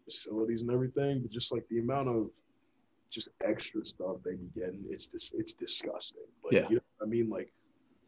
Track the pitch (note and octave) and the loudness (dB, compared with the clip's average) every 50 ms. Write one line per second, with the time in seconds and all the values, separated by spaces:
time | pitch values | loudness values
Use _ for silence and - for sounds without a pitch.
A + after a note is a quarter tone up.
0 | - - - - - - G#2+ A2 A2 A#2 A#2 A2+ A#2 A#2 B2 B2+ C3 B2+ - C#3 | -10 -8 -6 -6 -4 -2 0 2 2 2 2 0 2 2 2 2 2 2 2 2
1 | C#3 C#3+ C#3 C3 A#2+ A2 G#2+ A#2+ - - C3 A#2 - - A2+ A#2 A2+ B2 C3+ C#3+ | 2 2 2 0 0 -2 -4 -2 -2 0 0 -2 -2 0 0 0 2 2 2 2
2 | C3+ B2+ A#2+ A2+ G#2 - - _ _ _ _ _ _ _ _ _ _ _ _ _ | 2 2 2 2 2 0 -4 _ _ _ _ _ _ _ _ _ _ _ _ _
3 | _ - - A2+ - - - - - G#2 G#2+ - - - - A2 - - - - | _ -10 -6 -6 -6 -6 -6 -2 0 0 0 0 -2 -6 -4 -4 -4 -4 -6 -4
4 | F2+ F#2+ F#2 F2+ - F2+ F#2 F#2 F2+ F2 - G#2+ F2+ F#2 F#2 G2 G2+ - - - | -4 -4 -4 -4 -4 -6 -6 -6 -6 -8 -6 -6 -4 -4 -6 -6 -8 -8 -8 -8
5 | - - - E2+ - - - - - - - - - - - - - E2+ - - | -8 -8 -8 -6 -6 -4 -4 -4 -2 -2 -4 -4 0 0 0 0 0 -2 -6 -4
6 | - - - - - - - _ - - - F#2+ - - A2+ A#2+ - _ _ - | -6 -8 -8 -10 -14 -18 -16 _ 2 6 6 6 6 6 4 2 2 _ _ -6
7 | - A2 A2+ A#2 A#2 A2 G2 F#2 F#2 - _ _ _ _ _ _ _ _ _ _ | -4 0 2 2 2 2 0 -4 -6 -8 _ _ _ _ _ _ _ _ _ _
8 | _ | _